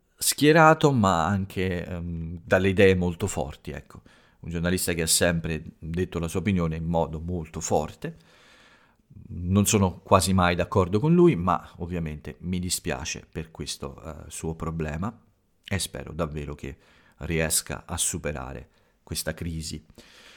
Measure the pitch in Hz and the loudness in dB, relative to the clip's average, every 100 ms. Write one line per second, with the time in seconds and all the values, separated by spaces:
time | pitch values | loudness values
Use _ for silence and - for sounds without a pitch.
0 | _ - - - 147 160 156 160 151 131 | _ -6 -2 4 6 8 8 8 4 4
1 | 95 85 80 98 95 98 92 87 78 87 | 4 4 2 0 -2 -4 -2 -2 -6 -8
2 | 85 82 82 87 - 95 98 95 95 92 | -8 -8 -8 -8 0 2 4 6 6 6
3 | 87 82 98 - 71 - - 69 - - | 2 -2 -4 -4 -6 -8 -14 -14 -14 -20
4 | _ _ _ _ 87 85 87 92 - 85 | _ _ _ _ -8 -2 0 0 0 0
5 | 82 - 87 85 82 78 82 - 80 85 | 2 2 2 2 -2 -6 -8 -14 -6 -4
6 | 90 85 82 95 87 92 82 80 82 82 | -2 -4 -4 -2 0 2 0 -2 0 0
7 | 80 80 85 90 78 - - 90 76 - | 0 -4 -6 -6 -8 -8 -2 -2 -2 -8
8 | 165 160 _ _ _ _ _ _ _ _ | -12 -14 _ _ _ _ _ _ _ _
9 | _ - - 87 87 101 101 107 95 - | _ -20 -14 -8 2 4 4 4 4 0
10 | - 95 95 95 87 87 85 104 87 104 | 4 4 4 4 4 2 0 2 2 2
11 | 151 175 175 87 90 80 - - 85 87 | 4 6 6 4 0 0 -2 -12 -8 -6
12 | 78 76 78 - 82 92 90 - 87 65 | -6 -8 -12 -10 -6 -4 -4 -6 -6 -6
13 | 73 60 - 82 80 - 73 - 69 65 | -6 -10 -12 -12 -12 -12 -10 -10 -10 -12
14 | 80 76 82 - 82 80 80 82 78 78 | -16 -16 -14 -10 -8 -6 -6 -4 -4 -4
15 | 101 - _ _ _ _ - 95 - - | -6 -8 _ _ _ _ -6 -6 -6 -10
16 | - 78 80 76 73 73 69 73 _ _ | -12 -6 -6 -6 -10 -10 -12 -14 _ _
17 | _ - 80 80 78 - - - - 85 | _ -12 -4 -2 0 -2 -4 -10 -8 -6
18 | - 85 76 71 64 58 - _ _ _ | -4 -4 -6 -8 -10 -12 -16 _ _ _
19 | - 80 78 78 85 80 78 76 - - | -10 -8 -6 -6 -6 -6 -8 -10 -16 -20
20 | - - - | -20 -20 -20